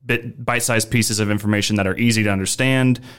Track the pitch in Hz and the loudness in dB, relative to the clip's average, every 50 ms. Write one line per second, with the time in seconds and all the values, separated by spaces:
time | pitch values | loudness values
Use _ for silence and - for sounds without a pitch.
0 | - 120 120 117 113 120 - - 120 123 120 120 117 - 117 113 110 - - 117 | -4 -4 -4 -4 -4 -8 -12 -8 -6 -4 -2 -2 0 0 0 0 0 0 0 0
1 | 107 - 110 107 110 101 104 101 - 104 107 104 98 - 107 104 98 95 90 - | 2 0 0 0 0 0 0 0 0 0 0 0 0 0 0 0 0 0 0 2
2 | 120 120 113 110 107 104 98 95 95 - - - 131 135 131 131 127 127 123 120 | 2 2 2 2 2 0 0 0 -2 -2 -2 0 0 2 2 2 2 2 2 0
3 | - - - | -4 -10 -20